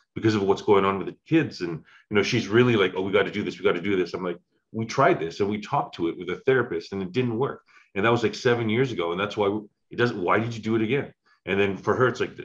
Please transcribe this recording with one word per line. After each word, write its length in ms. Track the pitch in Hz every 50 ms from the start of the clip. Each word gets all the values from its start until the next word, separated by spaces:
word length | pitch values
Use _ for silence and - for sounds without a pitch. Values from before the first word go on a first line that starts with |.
| _ _ -
because 220 | - - 110 107
of 80 | 104 98
what's 180 | 95 95 95
going 240 | - - 104 98 98
on 140 | 98 98 95
with 80 | 87 85
the 100 | 85 _ _
kids." 360 | - 151 165 143 110 - -
And, 220 | 90 85 82 78 - _ - - _ -
you 60 | 107
know, 80 | 101 98
she's 240 | - 127 117 - 95
really 280 | 104 117 123 123 113
like, 180 | 101 95 92 -
"Oh, 60 | 92
we 100 | 95 101
gotta 200 | 95 101 98 90
do 120 | 82 104 92
this. 140 | 87 - -
We 80 | 90
gotta 160 | 101 92 87
do 140 | 85 101 98
this." 180 | 92 87 85 -
I'm 100 | 87 92
like, 140 | 90 87 - _ _ _ _ _ _
"We 140 | - 110 113
tried 340 | 113 - - 139 139 117 -
this 200 | - - - -
and 100 | 104 98
we 100 | 107 107
talked 360 | 104 - 143 143 - - -
to 120 | - 85 85
it 80 | - -
with 100 | 90 85
a 80 | 87 - -
therapist 480 | 135 131 127 117 - 90 82 - - 98
and 80 | 98
it 120 | 95 87 90
didn't 240 | 127 123 120 113 110
work." 260 | 139 156 - - _ _ _ - _ _ -
And 100 | 101 101
that 60 | 117
was, 100 | 120 117
like, 140 | 113 101 104
seven 340 | - - 123 120 120 117 107
years 220 | 107 120 135 127
ago. 200 | 110 87 85 85
And 80 | 87 92
that's 160 | 101 104 -
why 240 | 110 101 98 104 107 - - _ _ _ _
it 60 | -
doesn't, 260 | - 120 120 104 104
why 160 | 87 87 90 107
did 160 | 113 120 117
you 80 | 110
do 140 | 104 110 113
it 80 | 110 110
again? 320 | 107 131 143 113 - - _ _ _ _ _ - -
And 120 | 95 98
then 180 | 101 98 95 90
for 180 | - 110 98
her, 120 | 98 127 120
it's 120 | 113 -
like, 180 | 101 80 - - -